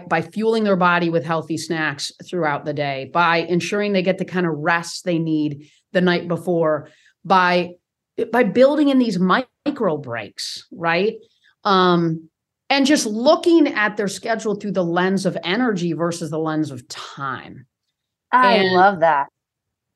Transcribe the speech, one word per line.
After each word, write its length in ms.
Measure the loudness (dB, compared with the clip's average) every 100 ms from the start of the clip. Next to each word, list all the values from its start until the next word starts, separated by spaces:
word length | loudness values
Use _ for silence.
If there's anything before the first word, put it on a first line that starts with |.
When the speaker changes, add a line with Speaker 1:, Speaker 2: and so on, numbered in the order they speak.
| -2
Speaker 1:
by 140 | -4
fueling 400 | -4 -4 0 0
their 140 | 2 2
body 320 | 2 2 0
with 140 | -2
healthy 340 | -2 -4 -4 -8
snacks 540 | -4 -2 -2 -4 -10 -14 -10
throughout 380 | -4 -2 -2 -4
the 80 |
day, 380 | -4 -4 -6 -4
by 240 | 0 2 2
ensuring 560 | 0 -2 -2 -2 0
they 80 | 0
get 160 | 0 -2
the 80 | -4
kind 220 | -2 -2
of 60 | -2
rest 480 | 0 -2 -2 -10 -4
they 140 | -2
need 500 | 0 -2 -2 -6 -16 _ _
the 100 | 0
night 260 | 2 0 -2
before, 600 | -6 -2 0 0 -2 -6 _ _ _
by, 480 | 2 4 4 2 -2 -10 _ _ _ -8 -2
by 120 | 2
building 460 | 2 6 4 4 2
in 100 | 2
these 200 | 2 0
micro 800 | 2 0 -2 _ -8 -2 -2 -4
breaks, 680 | -6 -10 -10 -12 -12 -12 -16
right? 440 | -6 -2 0 0 -4 _ _ _ _
Um, 640 | 2 4 4 4 2 -2 -10 _ _ _ -2
and 160 | 2 4
just 200 | 2 0
looking 600 | 0 2 4 4 4 4
at 300 | 0 -2 -2
their 100 | -6
schedule 480 | -4 -6 -4 -4 -4
through 180 | -4
the 100 | -2
lens 420 | -2 0 0 0 -2
of 120 | -4
energy 500 | -4 -2 0 -2 -2
versus 360 | -2 -4 -4 -6
the 80 | -4
lens 320 | -2 -2 -4
of 160 | -8 -14
time. 800 | -16 -14 -10 -10 -10 -12 -20 -20 _ _ _ _ _ 0
Speaker 2:
I 260 | 4 4 4
Speaker 1:
And 160 | 4 6
Speaker 2:
love 240 | 4 4
that. 280 | 2 2 -2 _ _ _ _ _ _